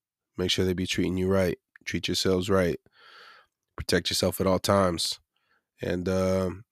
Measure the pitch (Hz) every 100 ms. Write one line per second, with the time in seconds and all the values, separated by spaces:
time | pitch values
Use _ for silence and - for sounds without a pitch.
0 | _ _ _ - 90 - 92 90 92 -
1 | 87 92 92 98 92 - _ _ - 87
2 | - 90 98 92 92 95 87 - _ _
3 | - - - - _ _ _ - - 92
4 | - - 92 - 95 92 - 101 95 82
5 | - - _ _ _ _ _ _ 92 90
6 | 90 92 95 95 92 90 -